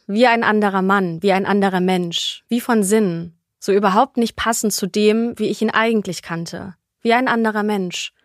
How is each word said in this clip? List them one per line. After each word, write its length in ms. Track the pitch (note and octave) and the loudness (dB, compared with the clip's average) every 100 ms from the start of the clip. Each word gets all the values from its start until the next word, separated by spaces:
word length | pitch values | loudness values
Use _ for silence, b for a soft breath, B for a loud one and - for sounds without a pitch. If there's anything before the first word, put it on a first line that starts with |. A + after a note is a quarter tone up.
| - | -6
wie 200 | G#3 B3 | 2 4
ein 180 | A#3 | 4
anderer 380 | A#3 G#3+ G#3 F#3+ | 2 2 2 2
Mann, 400 | F#3+ G3+ F#3 E3 | 2 2 0 -2
wie 100 | G3+ | 0
ein 140 | F#3+ G3+ | 2 2
anderer 340 | G3+ G3 F#3 | 0 2 2
Mensch, 640 | F#3 F#3 F3 E3+ - - - | 0 0 -2 -6 -6 -10 -6
wie 120 | A#3+ | -4
von 220 | - A3+ | 0 0
Sinnen, 500 | F#3+ A3 G3+ E3+ E3+ - _ _ | 2 2 2 -2 -8 -16 _ _
so 140 | - | -2
überhaupt 440 | G3 G3+ G3 C4+ - | 2 2 2 2 0
nicht 200 | A#3 - | -2 -2
passend 360 | A3 A3+ G#3+ | -4 -2 -2
zu 140 | - F#3+ | -2 -4
dem, 480 | G#3+ G#3 A3 A#3 - | 2 2 2 0 -4
wie 80 | G#3+ | -4
ich 160 | A3 | -2
ihn 80 | A3 | -2
eigentlich 520 | G#3+ A3+ A3+ F#3+ E3+ | 0 0 0 -2 -8
kannte, 520 | - E3+ E3+ E3+ G3 - _ _ | -8 -8 -8 -12 -14 -18 _ _
wie 140 | A#3 | 0
ein 140 | A#3 A3+ | 2 2
anderer 340 | A#3 A3+ G#3+ | 0 0 0
Mensch.“ 500 | G#3 G3+ F3+ - - - | -2 -2 -4 -6 -12 -16